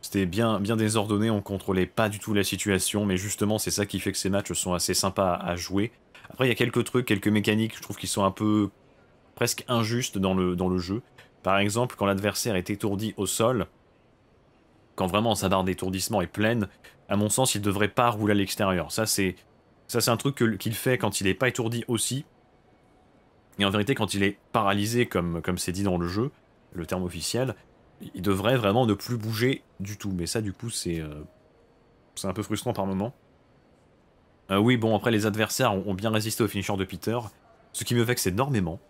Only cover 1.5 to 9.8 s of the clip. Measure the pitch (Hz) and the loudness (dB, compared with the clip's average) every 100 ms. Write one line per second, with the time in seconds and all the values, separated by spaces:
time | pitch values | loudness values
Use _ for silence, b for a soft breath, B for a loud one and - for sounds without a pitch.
1.5 | 98 - 92 90 - 110 104 - 104 95 | -6 0 0 0 2 0 0 -2 0 0
2.5 | 95 104 92 - 104 104 92 104 - 104 | -2 2 2 2 0 0 0 -2 -2 0
3.5 | 107 - - 101 98 101 95 98 98 101 | 0 -2 -2 -2 -2 -4 -2 -2 -2 -2
4.5 | 85 - 87 - 90 95 92 95 87 87 | -6 -2 -2 0 0 0 2 0 0 -2
5.5 | 87 87 95 107 - _ B B - 131 | -6 -2 -2 -2 -6 _ B B 0 0
6.5 | 113 120 120 117 123 123 101 107 107 101 | 4 2 2 0 0 2 2 4 2 4
7.5 | 107 110 - - 101 - - 98 95 107 | 2 0 -4 -12 -8 -6 0 0 2 0
8.5 | 107 101 - _ _ _ _ _ - 120 | 2 2 -4 _ _ _ _ _ -2 -2
9.5 | - - 120 | -2 -2 0